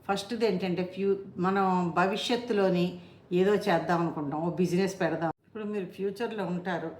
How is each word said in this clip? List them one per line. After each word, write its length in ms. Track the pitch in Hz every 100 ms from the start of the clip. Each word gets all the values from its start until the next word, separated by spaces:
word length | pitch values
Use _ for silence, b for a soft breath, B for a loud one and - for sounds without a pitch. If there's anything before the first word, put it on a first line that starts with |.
| -
ఫస్ట్ది 360 | 196 - 233 226
ఏంటంటే, 460 | 180 185 175 175 -
ఫ్యూ-, 420 | 196 190 - -
మనం 520 | 180 196 190 185 175
భవిష్యత్తులోని 1080 | 165 190 202 - 240 - 208 190 175 180 - B B -
ఏదో 220 | 175 190 208
చేద్దాం 460 | 202 165 165 170
అనుకుంటాం, 400 | 170 156 143 151
ఓ 140 | 170 165
బిజినెస్ 460 | 175 175 190 -
పెడదాం. 280 | 165 160 165
ఇప్పుడు 340 | - _ 214
మీరు 220 | 208 208 175
ఫ్యూచర్లో 600 | - 196 196 233 214 180
ఉంటారు 460 | 175 190 170 160 -